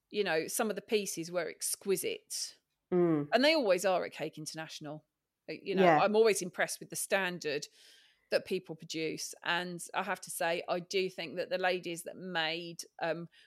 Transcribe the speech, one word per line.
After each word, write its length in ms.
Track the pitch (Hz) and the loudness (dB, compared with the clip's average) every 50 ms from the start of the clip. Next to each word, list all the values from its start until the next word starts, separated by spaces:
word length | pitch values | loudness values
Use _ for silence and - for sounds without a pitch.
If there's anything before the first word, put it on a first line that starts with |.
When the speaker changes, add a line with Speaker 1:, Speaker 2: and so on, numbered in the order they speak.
| _ _ | _ _
Speaker 1:
you 140 | - 208 196 | -4 -2 0
know, 220 | 180 160 160 160 - | 2 2 0 0 -2
some 220 | - - 226 214 | -2 0 0 0
of 60 | 190 | -2
the 60 | 190 | -4
pieces 480 | - - 233 214 196 - - 170 165 170 | -2 0 0 0 0 0 -6 -6 -6 -4
were 160 | 175 175 160 - | -2 -4 -4 -4
exquisite. 1080 | - - - - - - - 196 190 - - 110 90 - _ - - - - - - _ _ _ _ _ _ - | -6 -6 -6 -6 -6 -4 0 0 0 2 2 -4 -4 -4 _ -10 -8 -8 -8 -8 -10 _ _ _ _ _ _ 0
Speaker 2:
Mm. 420 | 180 180 175 165 160 147 147 147 - | 2 4 6 6 4 2 2 2 2
Speaker 1:
And 100 | 233 277 | 4 6
they 100 | 302 320 | 6 4
always 300 | 311 240 196 180 180 202 | 4 4 4 4 4 4
are 200 | 190 185 175 - | 2 2 2 0
at 80 | - | -2
Cake 260 | - - 151 160 - 156 | -6 -8 -8 -8 -8 -10
International. 640 | 156 - - 160 160 - - - 156 143 151 151 _ _ _ _ _ _ _ _ _ - | -12 -10 -8 -10 -10 -10 -12 -12 -10 -10 -12 -12 _ _ _ _ _ _ _ _ _ -10
Uh, 40 | 160 - | -10 -10
you 120 | - 196 185 | -6 -2 4
know, 120 | 190 185 175 | 6 8 8
Speaker 2:
Yeah. 120 | 156 147 | 8 8
Speaker 1:
I'm 160 | - - 208 | 6 6 6
always 260 | 220 226 220 196 - | 6 6 6 4 2
impressed 380 | 180 175 - - 175 - - - | -2 -6 -2 -2 -2 -2 -2 -10
with 100 | 165 - | -10 -12
the 60 | 165 | -8
standard 720 | - - - 208 196 190 180 180 160 - 151 135 151 - - _ - - - - _ _ _ _ _ _ - | -8 -2 0 0 0 0 0 -4 -4 -4 -4 -4 -4 -6 -8 _ -20 -20 -20 -20 _ _ _ _ _ _ 0
that 160 | 208 - - | 0 0 0
people 300 | - 196 185 185 - 160 | 0 -4 -4 -4 -8 -14
produce. 580 | - 165 - - 160 160 151 156 160 - - - - - | -14 -10 -8 -4 -4 -2 -4 -4 -6 -8 -12 -12 -8 -2
And 380 | - 170 175 180 180 175 170 - - - | -2 0 0 -2 -4 -8 -10 -10 -4 -4
I 80 | - 190 | -4 -2
have 160 | 208 185 - | -2 -4 -6
to 80 | - - | -6 -12
say, 320 | - - 180 165 175 175 - - | -6 -2 -2 0 0 -2 -2 -2
I 120 | 175 180 | -4 -4
do 300 | 170 - 202 190 185 185 | -4 -2 0 0 0 0
think 260 | - - 170 143 147 | -4 -8 -10 -8 -4
that 140 | 180 - - | -6 -4 -4
the 80 | 185 185 | -2 0
ladies 460 | 185 185 185 180 170 175 170 165 - | 0 0 0 0 -4 -6 -8 -8 -8
that 120 | - - | -12 -12
made, 640 | 127 180 185 175 165 160 156 165 175 175 170 165 - - - _ - | -10 -10 -6 -2 -2 -2 -2 -2 -4 -8 -10 -12 -14 -16 -18 _ -6
um, 260 | - 165 160 170 170 - _ - - | -4 -4 -4 -4 -6 -14 _ -20 -20